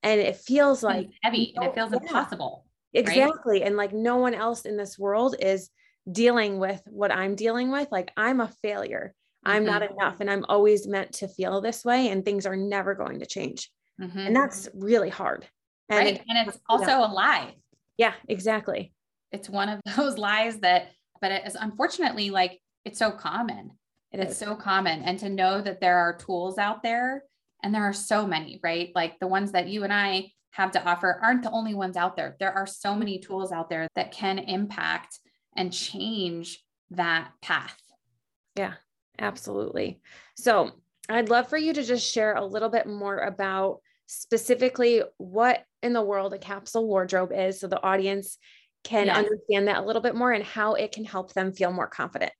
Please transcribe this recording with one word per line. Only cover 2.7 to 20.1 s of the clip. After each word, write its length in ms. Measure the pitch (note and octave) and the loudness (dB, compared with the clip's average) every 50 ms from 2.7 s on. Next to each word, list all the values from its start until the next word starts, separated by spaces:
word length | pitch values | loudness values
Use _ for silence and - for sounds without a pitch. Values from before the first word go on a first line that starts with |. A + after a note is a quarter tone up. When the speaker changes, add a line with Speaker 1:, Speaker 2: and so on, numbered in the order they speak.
| _ _ _ _ _ A3+ B3 | _ _ _ _ _ 2 2
Speaker 2:
right? 120 | - E3 B3+ C4 | 4 4 6 6
Speaker 1:
Exactly. 400 | D4 D#4+ D#4 - B3 G#3 G3 - | 4 4 0 0 2 2 4 4
And, 140 | G3+ G3+ | 2 0
like, 160 | G#3 G3+ G3+ G3 | 0 -2 -2 -2
no 240 | G#3+ A3+ A#3+ B3 | 0 0 2 2
one 180 | B3 B3+ B3 A#3 | 4 2 2 0
else 280 | F#3 G#3+ A3+ A#3+ A3+ - | 0 -2 -4 -4 -4 -6
in 140 | - G#3+ | -6 -6
this 220 | G#3 G3+ G3 - - | -6 -6 -8 -8 -6
world 380 | G3 G3 G3+ G#3+ A#3+ C4 A#3 - | -2 0 2 2 2 2 0 2
is 300 | - F#3+ G3 F#3+ F#3 - _ _ _ _ _ _ _ - | 0 2 2 0 -2 -8 _ _ _ _ _ _ _ -10
dealing 480 | F3+ F#3+ A#3 A#3+ A#3+ A#3+ A3 G#3 G3 F#3+ | 0 4 6 6 6 6 2 2 0 -2
with 240 | F#3+ F#3+ G3 F#3+ _ | -2 -2 -2 -6 _
what 260 | G3+ A3 G#3 G3+ G3 - | -16 -6 -2 0 0 2
I'm 220 | F#3 F#3+ G3 G3+ | 2 0 -2 -2
dealing 360 | G3 G#3+ A3+ A3+ A#3+ B3 B3+ | 0 0 0 0 0 0 0
with. 180 | C4+ C#4 D4 C#4+ | 0 -2 -2 -2
Like, 220 | A3+ F#3+ F3+ - - | -2 -4 -4 -4 -2
I'm 240 | - G#3+ A#3 C4 B3+ | 0 0 2 2 2
a 80 | A#3 A3 - _ - | 0 -2 -4 _ -6
failure. 520 | G#3+ G#3 G3+ G#2+ - - - - F#3+ _ _ _ _ _ _ _ | -6 -4 -4 -6 -6 -6 -8 -8 -10 _ _ _ _ _ _ _
I'm 200 | - G3+ G#3+ G#3+ | 0 2 2 2
not 180 | G#3+ G#3 G#3 G#3 | 2 2 0 0
Speaker 2:
Mm-hmm. 120 | G3+ G3 G3 | -2 -4 -2
Speaker 1:
enough. 220 | G3+ D#3 F#3 - | -2 -2 -2 -2
And 100 | G3+ G3+ | -2 -2
I'm 140 | G3+ G3 - - | -2 -2 0 2
always 380 | - G#3 G3+ G#3+ G#3+ G3+ G3+ | 4 6 8 8 6 6 2
meant 260 | G3+ G3+ G3 G3 - - | -2 -4 -4 -4 -4 -8
to 140 | - - F#3+ | -10 -10 -10
feel 320 | - - F#3 F3+ F#3 G3 | -6 -4 -4 -2 -2 -2
this 240 | G3 A3+ A3+ - - | -2 -2 -6 -4 0
way. 240 | A#3+ A#3+ B3+ C4 A#3+ | 2 2 4 4 2
And 160 | G3 G3 F#3+ | 2 0 0
things 220 | G#3 G3+ G3 G3 | 0 -2 0 -2
are 100 | G3+ F#3+ | -2 -2
never 380 | F#3+ G3 G3+ G3+ G3 F#3 F#3+ G3 | -2 -2 -2 -2 -2 0 -2 -2
going 260 | F#3+ - - - - | -2 -4 -6 -6 -8
to 60 | - | -10
change. 440 | - - - - - - - - - _ _ _ _ _ - | -10 -8 -8 -6 -8 -8 -10 -14 -14 _ _ _ _ _ -12
Speaker 2:
Mm-hmm. 180 | F#3+ F3+ F3 G3 | -12 -10 -8 -6
Speaker 1:
And 180 | G3 G3 A3 | 0 4 4
that's 320 | C4 C#4 C4+ - G3 - - - | 4 4 2 -2 -8 -14 -14 -12
really 360 | G3 F#3+ G3+ A#3 A3+ G3 D#3+ | -8 0 4 4 4 4 2
hard. 360 | - - F#3+ - - - - - _ _ _ _ _ _ _ _ | -4 -4 -4 -4 -4 -4 -8 -18 _ _ _ _ _ _ _ _
And 100 | G#3+ G#3 G3+ | 2 4 4
Speaker 2:
Right. 100 | G#3 G3 | 4 2
Speaker 1:
it 60 | F#3 - A3+ | -2 -4 -2
Speaker 2:
And 200 | A#3 A#3 A3+ G#3 | 0 0 0 0
it's 80 | G3 | -4
Speaker 1:
Yeah. 60 | - _ - | -12 _ 2
Speaker 2:
also 300 | A3+ A#3+ D4 C#4+ C4+ C4+ | 2 4 4 4 4 4
a 120 | A#3+ G#3+ G3 | 4 4 2
lie. 420 | F#3+ G3 C4+ E4 - C3 A#2+ - _ _ _ _ _ _ _ _ | 2 4 4 4 2 0 -6 -12 _ _ _ _ _ _ _ _
Speaker 1:
Yeah, 180 | - A3+ A3 - - - - | 2 2 2 2 -2 -8 -6
exactly. 640 | A3 F#3+ F#3 A3 A3 G#3+ A3 - F#3 - G3 - _ _ _ _ _ _ _ _ - | -6 -4 0 0 0 0 -2 -4 -6 -6 -6 -10 _ _ _ _ _ _ _ _ -16
Speaker 2:
It's 160 | G3+ - - | -14 -14 -8
one 200 | F#3+ G3+ G3 G#3 | -4 -4 -2 -2
of 120 | G#3+ G3+ - | -4 -6 -8
<laughs> 120 | G#3 G3 | -6 -2
those 220 | - D4 C#4 | 0 0 0